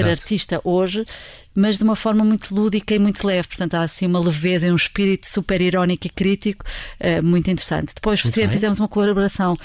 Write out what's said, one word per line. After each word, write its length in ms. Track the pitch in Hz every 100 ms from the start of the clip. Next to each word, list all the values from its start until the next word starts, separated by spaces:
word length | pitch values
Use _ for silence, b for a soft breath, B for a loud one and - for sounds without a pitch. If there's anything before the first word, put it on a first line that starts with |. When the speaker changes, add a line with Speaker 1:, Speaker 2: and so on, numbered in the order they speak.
| 170
Speaker 1:
Exato. 40 |
Speaker 2:
artista 500 | 165 - 202 - 170
hoje, 420 | 180 180 185 202 220 B B B B
mas 260 | 196 208 202
de 40 |
uma 120 | 220 214
forma 260 | 220 214
muito 300 | 214 214 -
lúdica 400 | 196 214 208 -
e 40 | 214
muito 260 | 208 196 202
leve. 220 | 185 -
Portanto, 260 | - 175
há 80 | 170
assim 240 | 165 - 185
uma 140 | 180
leveza 480 | 170 151 175 180 175
e 20 |
um 60 | 170
espírito 500 | - - 196 190 -
super 340 | - - 185
irónico 460 | 180 180 180 180 175
e 40 |
crítico, 540 | - 190 196 214 196 B B B -
eh, 200 | 180 165
muito 300 | 165 175 165
interessante. 420 | 175 - 156 151
Depois 300 | - 214 202
Speaker 1:
Muito 100 | -
Speaker 2:
fizemos, 180 | 220 208
Speaker 1:
bem. 60 | 202
Speaker 2:
fizemos 220 | 214 202
uma 80 | 208
colaboração 680 | 208 202 196 196 - 185 330